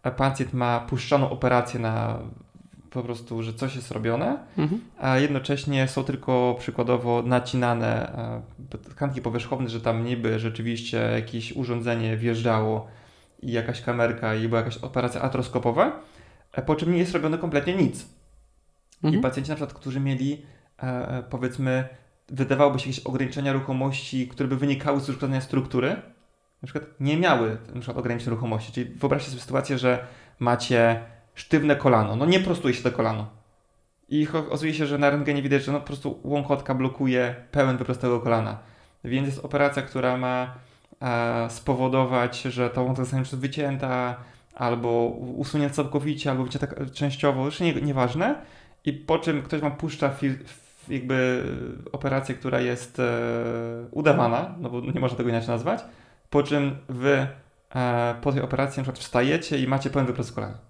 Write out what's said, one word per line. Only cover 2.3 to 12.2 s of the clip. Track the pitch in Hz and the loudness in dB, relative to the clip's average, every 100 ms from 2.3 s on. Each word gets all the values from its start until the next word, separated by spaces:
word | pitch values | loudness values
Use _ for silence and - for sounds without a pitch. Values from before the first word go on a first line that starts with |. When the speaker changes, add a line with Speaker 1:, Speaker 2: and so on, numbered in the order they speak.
| 113 - - - - - | -14 -20 -20 -20 -20 -10
Speaker 1:
po | 127 | -8
prostu, | 120 113 117 113 | -6 -8 -6 -6
że | 113 | -4
coś | 113 131 135 | -4 -6 -6
jest | - | -6
robione, | - 110 117 202 294 - - | -2 0 2 0 -2 -4 0
Speaker 2:
Mhm. | 151 214 - - | 0 0 -6 -4
Speaker 1:
a | 135 131 | 2 4
jednocześnie | 147 139 131 143 147 139 135 | 4 2 0 -2 2 2 2
są | 139 | 0
tylko | 131 135 - 127 123 123 | -2 -2 2 4 4 2
przykładowo | - 117 120 123 120 120 | -4 -2 2 2 4 2
nacinane, | 120 123 123 127 123 117 113 113 120 - 117 117 113 - 135 | 4 2 2 0 2 2 0 0 -2 -6 -6 -8 -10 -16 -14
e, | - - | -14 -14
tkanki | - 143 131 | -4 -4 -2
powierzchowne, | 120 117 - 131 123 | -2 -4 -4 -4 -2
że | 113 | -2
tam | 117 113 | 0 0
niby | 117 120 113 110 | 0 0 0 0
rzeczywiście | 113 113 117 117 117 113 113 | -2 -4 -4 -4 -2 -2 0
jakieś | 113 113 117 113 | 0 -2 -8 -8
urządzenie | - 123 120 117 117 110 | -6 -4 -2 -2 0 0
wjeżdżało | 110 | 0